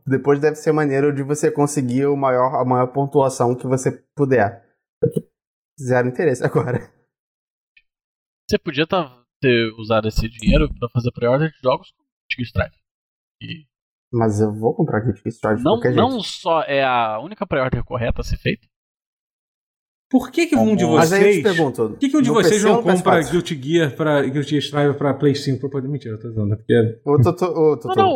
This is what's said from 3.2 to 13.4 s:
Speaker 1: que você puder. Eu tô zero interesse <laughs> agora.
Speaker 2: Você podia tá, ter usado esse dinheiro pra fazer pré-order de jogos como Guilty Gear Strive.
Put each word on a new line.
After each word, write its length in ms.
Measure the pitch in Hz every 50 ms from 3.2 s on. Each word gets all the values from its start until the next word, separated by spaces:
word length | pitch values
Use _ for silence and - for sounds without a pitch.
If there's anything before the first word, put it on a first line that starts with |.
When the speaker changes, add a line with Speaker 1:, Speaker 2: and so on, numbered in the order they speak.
| 135 131 127 - 127 120 127
Speaker 1:
que 100 | 127 -
você 280 | 127 131 127 131 135 127 - _ _ _
puder. 480 | - 143 135 127 120 101 98 101 101 - _ _ _ _ _ _ _
Eu 120 | - - -
tô 100 | - - _ _ _ _ _ _ _ _ _ _ -
zero 280 | 139 123 127 123 123 127
interesse 340 | 127 - - 151 127 - -
<laughs> 20 |
agora. 460 | 139 - 156 - 127 123 120 - - _ _ _ _ _ _ _ _ _ _ _ _ _ _ _ _ _ _ _ _ _ _ _ _ _ _ _ _ _ _ _ -
Speaker 2:
Você 80 | 202 202
podia 300 | - 175 143 131 - -
tá, 340 | 196 185 160 131 123 123 120 _ _ _
ter 320 | - 131 123 117 113 113 110 117
usado 300 | 110 107 113 110 107 110
esse 200 | - - - 113
dinheiro 400 | - - 110 101 104 - 156 - - -
pra 80 | 120 117
fazer 240 | - 123 117 120 -
pré-order 360 | - 120 120 127 139 156 160 -
de 60 | _ -
jogos 300 | 127 139 165 - - _
como 160 | _ _ _ _ _ _ -
Guilty 140 | - - 123 - -
Gear 140 | - - -
Strive. 140 | - _ _ _ _ _ _ _ _ _ _ _ _ _